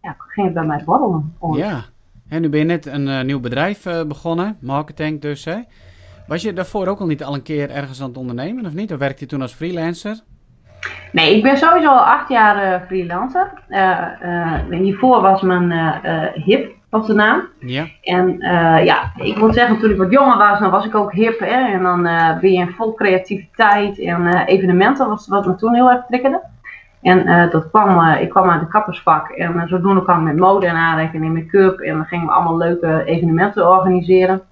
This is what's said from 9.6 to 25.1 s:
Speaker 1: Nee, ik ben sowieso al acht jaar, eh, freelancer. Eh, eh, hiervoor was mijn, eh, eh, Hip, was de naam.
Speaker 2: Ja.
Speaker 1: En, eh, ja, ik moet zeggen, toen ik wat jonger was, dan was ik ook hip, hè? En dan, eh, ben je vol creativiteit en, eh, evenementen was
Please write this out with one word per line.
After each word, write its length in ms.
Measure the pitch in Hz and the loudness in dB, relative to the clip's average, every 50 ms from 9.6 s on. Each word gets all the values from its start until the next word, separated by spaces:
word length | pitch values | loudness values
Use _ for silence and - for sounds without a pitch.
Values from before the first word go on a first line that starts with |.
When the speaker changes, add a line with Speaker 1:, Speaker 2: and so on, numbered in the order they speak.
| 156 175 180 170 160 165 170 - - 208 220 226 _ _ - _ _ _ _ _ _ _ - - - - - - - - | -10 -8 -6 -6 -6 -6 -6 -8 -10 -12 -12 -12 _ _ -20 _ _ _ _ _ _ _ -20 -16 -14 -14 -14 -16 -18 -6
Speaker 1:
Nee, 240 | - 165 160 156 196 | -2 0 2 4 4
ik 80 | 220 214 | 4 4
ben 140 | 262 277 | 2 2
sowieso 300 | 269 311 330 339 349 311 294 | 4 4 4 4 4 4 6
al 160 | 269 247 - | 6 6 6
acht 240 | - 240 269 - - | 4 2 2 0 -2
jaar, 440 | 262 233 220 208 208 202 196 190 185 | 2 2 4 4 4 2 0 -2 -2
eh, 140 | 180 180 | -2 -4
freelancer. 640 | - 190 190 175 170 175 180 233 262 - 359 381 392 - - - | -6 -6 -6 -4 -4 -6 -6 -6 -4 -2 -4 -4 -4 -6 -20 -18
Eh, 300 | _ - 196 190 185 180 - - - - - | _ -2 0 2 2 2 0 -4 -8 -10 -10
eh, 580 | - 175 175 175 170 165 160 - - - 175 170 | -8 -6 -4 -4 -2 -2 -4 -4 -4 -4 -2 -2
hiervoor 420 | 190 196 196 196 247 254 247 226 | 0 0 0 2 4 4 4 6
was 200 | 185 190 190 190 | 6 4 4 4
mijn, 300 | - 185 185 180 175 175 | 2 2 2 2 2 0
eh, 520 | 170 165 165 160 151 - - 156 165 160 156 | 0 0 -2 -2 -2 -4 -4 -4 -4 -2 -4
eh, 100 | 156 - 160 - | -4 -6 -4 0
Hip, 280 | 180 220 262 - - - _ _ _ | 2 2 2 0 -6 -14 _ _ _
was 180 | - 220 220 | -4 -4 -2
de 60 | 214 208 | 0 0
naam. 280 | 208 208 220 254 370 370 - _ _ | 2 2 2 2 0 -4 -8 _ _
Speaker 2:
Ja. 260 | 131 123 127 139 160 156 - _ | -12 -8 -6 -6 -8 -8 -12 _
Speaker 1:
En, 380 | _ - 175 185 185 185 - 175 | _ -2 0 0 0 0 -2 -2
eh, 440 | 175 175 180 170 165 165 160 160 - | -4 -2 0 2 2 4 4 4 4
ja, 260 | - - - - - - | 2 2 0 -2 -8 -10
ik 220 | - - - 208 | -6 -6 -6 0
moet 160 | 202 214 220 220 | 2 2 2 4
zeggen, 260 | 240 240 247 220 - | 4 2 2 2 2
toen 120 | 226 214 | 2 0
ik 60 | 202 | 2
wat 140 | 185 190 180 | 2 0 2
jonger 260 | 214 277 277 262 240 | 4 4 4 4 4
was, 220 | - 208 208 202 208 | 4 4 4 4 2
dan 100 | 208 185 | 0 0
was 140 | 185 196 208 | 0 0 -2
ik 100 | 220 220 | 0 -2
ook 180 | 214 208 208 175 | -2 -2 -2 0
hip, 260 | 180 220 226 226 226 | 0 0 0 0 -4
hè? 320 | 208 185 233 254 262 233 202 | -4 -2 0 0 0 0 -2
En 100 | 185 185 | 0 0
dan, 220 | 180 180 175 175 | 0 0 0 0
eh, 340 | 170 170 165 165 165 160 165 | 0 0 2 2 0 0 2
ben 120 | - 196 | 2 2
je 160 | 185 180 180 175 - | 2 2 0 -4 -4
vol 160 | - 226 220 220 | -6 -6 -6 -4
creativiteit 1040 | - 220 196 185 185 185 - 208 - - _ _ - 226 208 202 208 202 202 196 196 | -2 0 0 0 0 -2 -4 -8 -10 -10 _ _ 2 4 4 4 2 0 -4 -4 -6
en, 280 | - 175 175 175 175 | -6 -4 -2 -2 0
eh, 140 | 175 175 175 - | 0 0 0 2
evenementen 640 | - 185 190 190 180 180 180 190 226 277 277 262 | 2 2 2 4 2 4 4 4 2 2 0 0
was 180 | 220 | -2